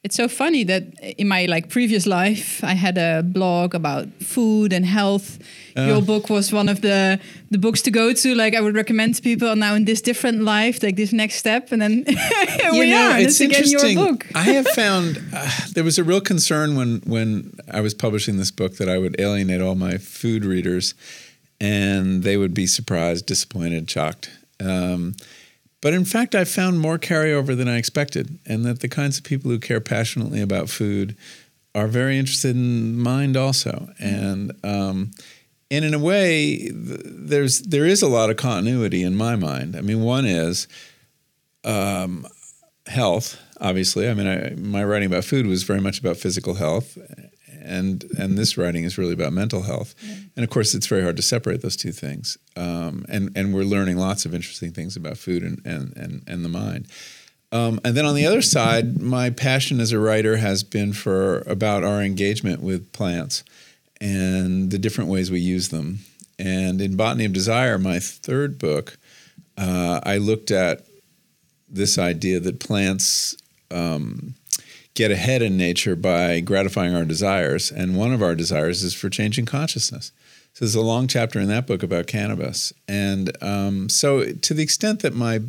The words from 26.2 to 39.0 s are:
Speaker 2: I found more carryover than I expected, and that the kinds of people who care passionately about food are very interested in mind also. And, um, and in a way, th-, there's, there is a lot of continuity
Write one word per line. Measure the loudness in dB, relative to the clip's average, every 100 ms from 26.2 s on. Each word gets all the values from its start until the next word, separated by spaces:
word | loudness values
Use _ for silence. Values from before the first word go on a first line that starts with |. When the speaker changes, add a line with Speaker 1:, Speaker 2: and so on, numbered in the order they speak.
| 2 2
Speaker 2:
I |
found | 2 0 2 2
more | 2 -2
carryover | 0 2 2 2 0 0
than | 0
I | 0
expected, | 0 -2 -2 -4 -6 -10 -4
and | -2
that | -2 -2
the | -4
kinds | -2 -2 -4
of |
people | -4 -4 -2
who | -4
care | -4 -8
passionately | -2 -2 -2 -4 -4 -2
about | -2 -2 -4
food | -4 -2 -2 -4 -8 -18 -20 _ _ _
are | -4 0
very | 0 0 0
interested | 0 0 0
in | 0 0 0 -2 -2
mind | 0 0 0 2
also. | 2 0 -2 -6 -10 -8
And, | -4 -2 -2 -4 -6 -8
um, | -4 -2 -2 -2 -6 -10 -20 -20 _ _ _
and | -2
in | 0
a | 0
way, | 2 2 4 4 2 -2 -6
th-, | -10 -10 -10
there's, | -12 -14 0 2 2 0
there | 0 2
is | 4 4
a | 4
lot | 4 2
of | 2
continuity | 0 0 0 2 0 0